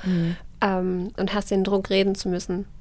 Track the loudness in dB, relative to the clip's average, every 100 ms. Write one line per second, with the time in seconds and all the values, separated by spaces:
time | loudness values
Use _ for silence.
0 | 0 2 0 -2 -8 -2 0 2 0 -2
1 | -4 -2 -2 -2 0 2 4 2 2 4
2 | 4 2 0 -2 -2 -4 -6 -12